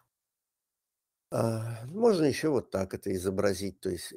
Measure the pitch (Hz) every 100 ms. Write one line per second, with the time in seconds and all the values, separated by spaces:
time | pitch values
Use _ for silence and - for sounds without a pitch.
0 | _ _ _ _ _ _ _ _ _ _
1 | _ _ _ 123 117 110 113 113 123 190
2 | 233 190 151 113 156 131 - 95 95 98
3 | 101 95 95 95 101 92 98 - 92 90
4 | -